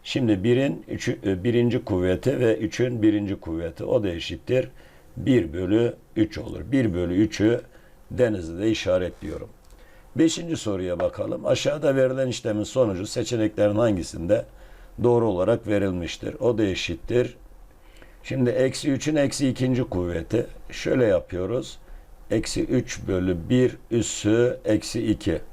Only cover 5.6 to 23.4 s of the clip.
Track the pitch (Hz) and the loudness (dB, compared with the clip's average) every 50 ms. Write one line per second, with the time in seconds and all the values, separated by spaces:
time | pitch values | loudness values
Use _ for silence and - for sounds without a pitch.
5.6 | 92 90 104 113 117 120 - - - _ - 113 107 - - - - 80 82 87 | 0 2 4 4 4 2 -2 -6 -20 _ 0 0 0 0 -2 -10 -10 -8 -10 -10
6.6 | - 110 127 135 123 107 82 90 90 87 90 95 110 - - - 98 110 117 120 | -6 0 0 2 2 2 0 -2 -2 0 2 2 2 2 2 2 2 2 2 0
7.6 | - - - - - - - - - - - 92 - 113 107 92 - 82 85 87 | -4 -12 -20 -20 -20 -20 -20 -20 -16 -10 0 0 0 0 0 -4 -6 -8 -6 -2
8.6 | 104 113 110 - - 92 92 92 90 85 - - - 80 80 78 - - - - | 0 0 0 0 0 0 2 2 0 -2 -6 -8 -10 -10 -10 -10 -12 -16 -18 -20
9.6 | - - - - - - - - - - - 117 160 160 - 170 170 165 160 - | -20 -20 -20 -20 -20 -20 -20 -20 -20 -8 0 2 2 2 2 -2 -6 -6 -6 -4
10.6 | - 117 98 90 92 90 87 85 90 87 - - 95 - - - - - 127 - | -4 -4 -4 -2 -2 -4 -2 0 -2 -2 -2 -4 -6 -6 -6 -4 0 0 0 2
11.6 | - - 147 156 151 147 135 135 131 127 131 135 135 127 117 - - 117 104 107 | 0 -2 -2 2 2 2 4 4 2 2 2 0 -2 -2 -4 -4 -4 -2 -2 -2
12.6 | 104 - - 135 123 107 95 87 98 - - 123 110 - 123 110 110 107 - - | -2 -2 2 2 2 2 2 -4 -6 -6 -4 -6 -4 -2 0 0 0 0 2 2
13.6 | 104 104 104 110 120 113 104 90 80 - - 80 82 87 104 117 - - - - | 2 2 4 4 2 2 2 0 -2 -6 -8 -8 0 2 2 0 0 -6 -16 -20
14.6 | - - - - - - - - 101 123 120 120 117 113 95 87 92 98 120 - | -20 -20 -20 -20 -20 -16 -6 0 4 4 4 4 4 2 2 2 2 2 2 0
15.6 | - 101 104 101 98 98 92 90 82 78 - - - 104 - - 107 120 117 104 | 0 -2 0 2 2 0 0 -2 -4 -6 -8 -8 -8 -10 -6 0 0 0 2 2
16.6 | 107 95 87 - - - 87 - - - 113 123 123 123 - - - - - - | 2 0 0 -2 -4 -6 -6 -8 -6 0 0 0 0 0 -6 -14 -20 -20 -20 -20
17.6 | - - - - - - - - - - - - - - 127 135 127 120 113 127 | -20 -20 -20 -20 -20 -20 -20 -20 -20 -20 -20 -20 -10 -6 -2 0 2 2 2 2
18.6 | 131 131 127 - - 147 135 135 - 151 156 147 143 135 - - 143 131 123 - | 0 0 0 -2 -2 -2 -2 0 0 0 0 2 0 0 0 0 0 0 0 0
19.6 | 131 127 131 117 - - - 90 87 87 87 82 - - 104 117 - - - - | 0 0 0 0 -2 -2 -2 -2 -2 -2 -4 -4 -4 0 0 -2 -2 -2 -10 -16
20.6 | - - - - - - 156 131 120 107 95 85 - - 92 87 92 95 117 131 | -14 -14 -12 -6 -2 0 2 4 4 4 4 2 0 -2 -4 -4 -2 -2 -2 -4
21.6 | - - - - - - - - - - - - - - - 113 - - - - | -4 -6 -14 -18 -18 -18 -20 -20 -20 -20 -20 -20 -6 -2 -2 -2 -2 -2 -4 -4
22.6 | - - 131 127 120 - - - - - 95 92 90 95 90 82 | -2 0 0 -2 -2 -4 -10 -8 -4 -2 -2 0 0 0 -2 -2